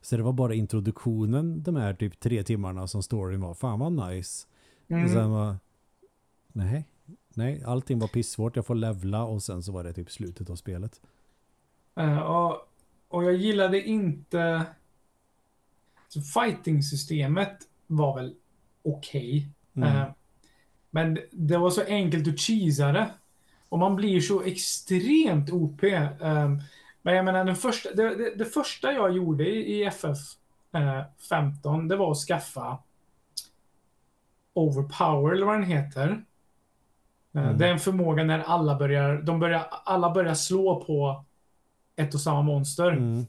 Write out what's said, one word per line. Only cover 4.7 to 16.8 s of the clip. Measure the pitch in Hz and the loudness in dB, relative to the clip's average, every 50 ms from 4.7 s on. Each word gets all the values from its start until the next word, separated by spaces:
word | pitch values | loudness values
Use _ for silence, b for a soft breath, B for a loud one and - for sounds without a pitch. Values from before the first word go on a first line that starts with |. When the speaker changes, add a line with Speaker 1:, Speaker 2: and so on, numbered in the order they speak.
| b b b b | b b b b
Speaker 2:
Mm. | 165 170 - | -2 0 2
Speaker 1:
Och | 117 | 4
sen | 113 113 110 107 | 4 4 2 2
var, | 110 107 104 107 98 95 _ _ _ _ _ _ _ _ - _ _ _ _ _ _ _ _ _ _ | 2 0 0 -2 -4 -6 _ _ _ _ _ _ _ _ -20 _ _ _ _ _ _ _ _ _ _
nej, | 110 95 95 120 151 147 _ _ _ _ - 175 - _ _ _ | -4 -2 -2 -2 -2 -6 _ _ _ _ -20 -20 -20 _ _ _
nej, | 110 113 127 143 151 135 | -4 -4 -2 -4 -4 -6
allting | 120 120 131 131 - 135 117 | -4 -4 -4 -2 -2 -2 -2
var | 110 104 | -2 -2
pissvårt, | - 117 113 - - - 110 117 - | -2 -2 -2 -2 -4 -4 -4 -2 -2
jag | 123 110 | -4 -2
får | - 123 | -2 -2
levla | 113 110 113 110 95 90 95 101 107 117 | 0 0 -2 -2 -4 -4 -4 -2 -2 -2
och | 113 110 104 - | -2 -4 -4 -4
sen | - 98 90 87 | -6 -8 -8 -8
så | 98 98 | -8 -8
var | 90 87 | -8 -8
det | 87 87 | -8 -8
typ | 92 87 - | -10 -10 -12
slutet | - - 107 90 87 - 95 87 | -10 -10 -10 -10 -8 -10 -10 -10
av | 90 | -10
spelet. | 87 - - 92 87 98 110 - - b b b b b b b b b _ _ _ _ _ _ _ _ _ _ | -10 -8 -8 -8 -6 -8 -8 -10 -14 b b b b b b b b b _ _ _ _ _ _ _ _ _ _
Speaker 2:
Eh, | - 165 156 147 147 | -2 0 2 2 0
och, | - 156 165 170 170 170 156 - - _ _ _ _ _ _ _ _ _ | 0 0 2 2 2 2 0 -4 -10 _ _ _ _ _ _ _ _ _
och | - 175 175 | -2 0 2
jag | 180 180 | 4 2
gillade | 180 190 220 214 202 196 185 185 196 202 | 4 2 2 2 4 2 4 2 0 0
inte, | 220 220 214 202 175 147 - - _ - 170 170 165 165 165 165 - - _ _ _ _ _ _ _ _ _ _ _ _ _ _ _ _ _ _ _ _ _ _ b b b b b | 0 0 0 2 0 -2 -4 -6 _ -2 0 0 0 0 0 -2 -4 -8 _ _ _ _ _ _ _ _ _ _ _ _ _ _ _ _ _ _ _ _ _ _ b b b b b
så | - 151 143 | -12 -10 -10
fighting-systemet | - - 233 233 226 196 - - 170 156 147 | -2 0 0 2 2 0 -2 -2 0 2 2